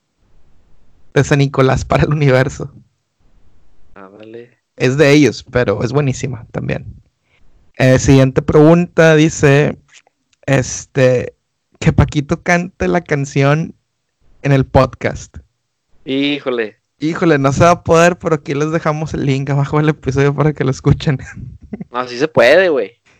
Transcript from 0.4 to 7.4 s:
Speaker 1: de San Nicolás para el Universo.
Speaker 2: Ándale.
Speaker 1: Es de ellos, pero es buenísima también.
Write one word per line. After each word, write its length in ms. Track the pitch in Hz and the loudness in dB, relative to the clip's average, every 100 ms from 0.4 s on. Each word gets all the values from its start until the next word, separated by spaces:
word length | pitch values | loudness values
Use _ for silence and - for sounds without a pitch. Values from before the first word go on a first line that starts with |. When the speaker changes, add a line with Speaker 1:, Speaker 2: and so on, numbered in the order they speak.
| - - _ - - - - | -20 -20 _ -20 -20 -20 -6
Speaker 1:
de 100 | 147 | -2
San 160 | 135 147 | 0 0
Nicolás 440 | 139 143 131 127 | 0 0 0 0
para 200 | - 139 | -2 0
el 60 | 151 | 0
Universo. 600 | 151 143 127 131 - - - _ _ _ _ _ _ - - - - - | 0 2 2 0 -4 -14 -16 _ _ _ _ _ _ -20 -20 -20 -20 -20
Speaker 2:
Ándale. 640 | - 95 104 110 117 120 _ _ - | -20 -20 -20 -20 -20 -20 _ _ -4
Speaker 1:
Es 200 | 131 135 | -2 2
de 160 | 143 | 4
ellos, 320 | 151 135 - - | 4 4 0 -6
pero 320 | 123 117 110 | -4 -2 -2
es 100 | 117 | -2
buenísima 540 | 131 143 120 135 113 - | -2 -4 -4 -8 -10 -12
también. 340 | - 127 - - - _ _ _ _ | -10 -8 -8 -10 -20 _ _ _ _